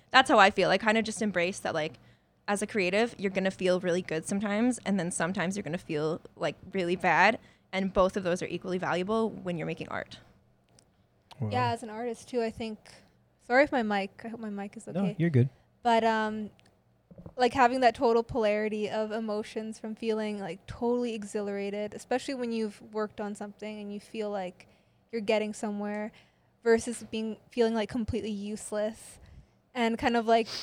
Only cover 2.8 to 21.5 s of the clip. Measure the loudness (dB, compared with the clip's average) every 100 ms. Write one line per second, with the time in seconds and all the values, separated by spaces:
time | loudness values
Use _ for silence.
2.8 | 2 2 2 0 -2 0 -2 2 2 2
3.8 | 2 0 0 -4 -2 -2 0 2 2 0
4.8 | 0 0 0 -2 -2 -2 -2 -4 -4 -6
5.8 | -4 -2 -2 -4 -8 -6 -6 -6 -6 -4
6.8 | -2 0 4 6 6 4 -4 _ _ -4
7.8 | 0 4 4 2 -2 -2 -4 -6 -4 -4
8.8 | 0 -2 0 0 0 -4 -6 -4 -4 -6
9.8 | -8 -8 -10 -14 -20 _ _ _ _ _
10.8 | _ _ _ _ -16 -8 -2 0 0 -2
11.8 | -6 -8 -8 -8 -6 -2 -2 -4 -8 -10
12.8 | -16 -20 _ _ _ _ 2 4 4 2
13.8 | 0 0 -2 -8 -14 -10 -10 -8 -10 -12
14.8 | -6 -2 0 2 4 4 4 0 _ _
15.8 | 2 4 4 2 0 -4 -8 -14 _ _
16.8 | _ _ -20 -20 -8 2 2 6 4 6
17.8 | 4 4 4 4 2 0 2 2 0 -2
18.8 | -2 -2 -2 -4 -4 -4 -6 -8 -8 -8
19.8 | -10 -6 -2 -2 -2 -6 -8 -10 -12 -4
20.8 | 0 0 -2 -4 -6 -6 -4